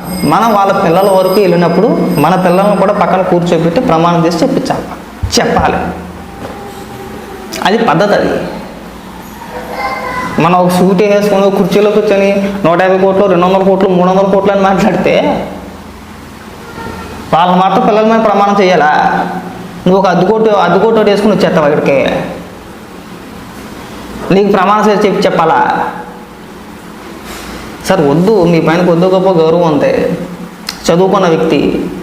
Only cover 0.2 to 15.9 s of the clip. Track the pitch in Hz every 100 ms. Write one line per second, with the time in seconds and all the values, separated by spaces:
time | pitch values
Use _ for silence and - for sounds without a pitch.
0.2 | 143 170 226 208 196 190 185 170 202 190
1.2 | 185 190 190 170 170 175 226 185 180 175
2.2 | 151 185 180 180 202 196 196 196 175 185
3.2 | 185 175 170 170 160 247 254 160 170 170
4.2 | 165 - 269 - - - - - - -
5.2 | - - - - 156 - - - - -
6.2 | - - - - - - - - - -
7.2 | - - - - 175 214 226 160 202 185
8.2 | - - - - - - - - - -
9.2 | - - - - - - - - - -
10.2 | - - 156 180 180 180 180 190 208 202
11.2 | 202 196 196 190 180 202 208 214 214 196
12.2 | 196 196 196 - 160 170 185 190 190 190
13.2 | 202 175 180 190 190 185 196 175 180 190
14.2 | 196 196 202 196 196 196 202 175 - 175
15.2 | 294 - - - - - -